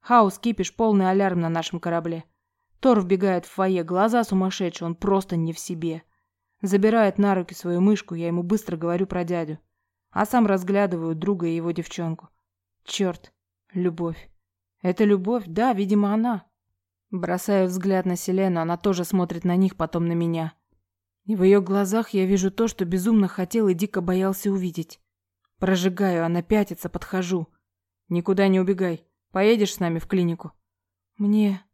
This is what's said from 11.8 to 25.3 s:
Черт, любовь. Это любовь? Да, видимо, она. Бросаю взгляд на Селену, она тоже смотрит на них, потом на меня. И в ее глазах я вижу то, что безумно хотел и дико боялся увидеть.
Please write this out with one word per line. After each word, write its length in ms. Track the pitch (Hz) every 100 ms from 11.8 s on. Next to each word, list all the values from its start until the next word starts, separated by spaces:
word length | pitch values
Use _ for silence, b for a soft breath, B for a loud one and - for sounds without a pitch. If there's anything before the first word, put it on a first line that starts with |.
| 165 - 170 160 - _ _ _ _ _
Черт, 480 | - - 190 170 - _ _ _ _
любовь. 560 | 190 180 165 170 160 - _ _ _ _ _
Это 220 | 180 180
любовь? 400 | 214 202 185 240 185
Да, 260 | 165 247
видимо, 400 | 208 196 208 202
она. 340 | 214 233 214 - _ _ _ _ _ _
Бросаю 580 | 185 175 180 - 202 185
взгляд 380 | 185 190 190 185
на 100 | 180
Селену, 440 | - 190 190 170
она 160 | 165 170
тоже 280 | - 180
смотрит 400 | 175 190 180 170
на 120 | 175 175
них, 200 | 190 -
потом 300 | 160 170 170
на 60 |
меня. 420 | 170 170 165 160 - _ _ _ _ _ _
И 120 | - 208
в 60 |
ее 180 | 185 202
глазах 500 | 185 196 196 220 226
я 160 | 202 185
вижу 240 | 196 190
то, 160 | 190 226
что 180 | -
безумно 440 | 175 185 185 226 190
хотел 400 | - 180 233 214
и 60 |
дико 260 | 175 202 190
боялся 500 | 180 185 190 190 208
увидеть. 500 | 196 180 165 160 - _ _ _